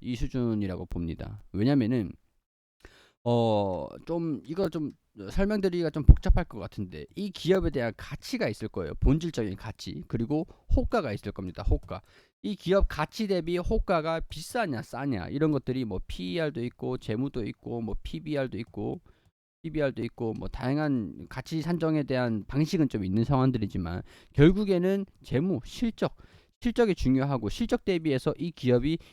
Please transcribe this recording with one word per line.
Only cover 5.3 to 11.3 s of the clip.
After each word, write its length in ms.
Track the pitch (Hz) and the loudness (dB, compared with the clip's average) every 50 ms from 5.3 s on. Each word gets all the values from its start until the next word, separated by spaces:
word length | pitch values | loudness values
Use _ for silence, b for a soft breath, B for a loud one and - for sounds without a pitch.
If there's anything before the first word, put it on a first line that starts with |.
| - 190 196 202 214 214 185 190 175 175 170 156 | 0 0 2 2 2 0 0 0 0 0 -2 -2
좀 120 | - 156 143 | -2 6 10
복잡할 420 | - - - - 185 - - 170 | 10 10 12 10 6 4 4 2
것 120 | - - 110 | 0 -6 -10
같은데, 480 | 90 92 - - 101 90 85 76 73 - - | -10 -10 -8 -8 -10 -8 -8 -12 -14 -12 -10
이 140 | - 196 208 | -8 -8 -8
기업에 400 | 170 - - 151 185 190 170 165 | -8 -4 0 2 2 2 2 0
대한 240 | 143 139 120 117 110 | 0 0 -2 -2 -4
가치가 540 | - - - 139 - - - - 233 214 135 | -6 -10 -12 -12 -12 -8 -8 -4 -2 -2 -4
있을 180 | 107 - 113 104 | -4 -4 -8 -8
거예요. 260 | - 101 87 73 - | -6 -6 -6 -6 -4
본질적인 640 | - - 127 135 160 165 170 151 - 113 101 92 98 | 0 4 4 4 4 2 -2 -4 -4 -4 -4 -4 -8
가치, 460 | - 110 110 - - 98 82 104 175 - | -10 -12 -12 -12 -12 -12 -12 -12 -8 -6
그리고 400 | - 117 117 113 147 156 175 B B B B B - | -4 -4 -2 -2 -2 -2 -4 B B B B B 4
호가가 380 | - 247 - - 233 175 123 104 | 4 4 2 0 0 0 -2 -4
있을 180 | - - 104 | -6 -6 -8